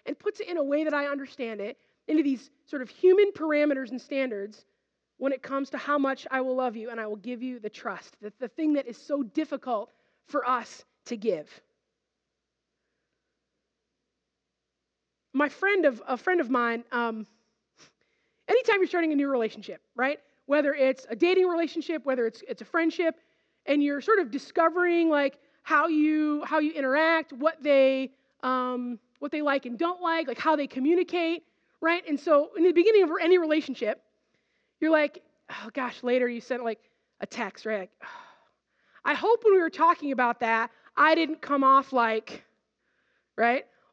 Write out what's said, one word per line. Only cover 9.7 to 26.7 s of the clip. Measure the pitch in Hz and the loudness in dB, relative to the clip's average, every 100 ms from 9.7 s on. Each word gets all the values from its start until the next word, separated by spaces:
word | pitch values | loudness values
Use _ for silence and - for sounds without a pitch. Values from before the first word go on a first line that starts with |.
| 226 220 _ _ _ _ | -6 -6 _ _ _ _
for | 285 240 | -4 -2
us | 254 220 - _ _ - | -2 -4 -16 _ _ -12
to | 233 | -6
give. | 214 170 147 - _ _ _ _ _ _ _ _ _ _ _ _ _ _ _ _ _ _ _ _ _ _ _ _ _ _ _ _ _ _ _ _ _ _ _ _ _ | -4 -4 -6 -20 _ _ _ _ _ _ _ _ _ _ _ _ _ _ _ _ _ _ _ _ _ _ _ _ _ _ _ _ _ _ _ _ _ _ _ _ _
My | 269 294 | -2 -2
friend | - 381 403 311 | 0 0 2 2
of, | 233 - | 0 -4
a | 247 | -4
friend | - 359 | -2 0
of | 247 | 0
mine, | 254 240 233 233 | 0 0 -4 -6
um, | 240 233 220 214 _ _ _ _ _ - _ _ _ _ _ - | -4 -4 -6 -12 _ _ _ _ _ -20 _ _ _ _ _ 0
anytime | 466 480 403 | 2 2 2
you're | 359 | 0
starting | 359 330 | 0 0
a | 294 | 0
new | 277 | 0
relationship, | 262 220 220 202 180 _ | -2 -4 -6 -16 -18 _
right? | - 262 294 _ _ - | -6 -4 -4 _ _ -2
Whether | 285 285 | 0 0
it's | 294 262 262 - | 2 0 0 -8
a | 233 | 0
dating | 339 370 370 | 2 4 2
relationship, | 339 330 339 - 320 | 0 -2 -4 -6 -6
whether | 269 262 226 | -4 -2 -2
it's, | - - | -4 -12
it's | 226 | -12
a | |
friendship, | 214 339 330 320 330 320 _ _ _ _ | -4 0 0 0 -2 -2 _ _ _ _
and | - 294 | -2 0
you're | 285 285 | 0 -2
sort | - 427 | 2 2
of | 285 | 2
discovering, | 254 - - 330 339 349 339 330 | -6 -4 0 2 2 2 2 2
like, | 294 277 - _ _ | 2 0 -4 _ _
how | - 311 320 | 0 2 2
you, | 311 302 311 302 294 | 2 2 2 0 -2
how | 302 302 | -2 -2
you | 302 | 0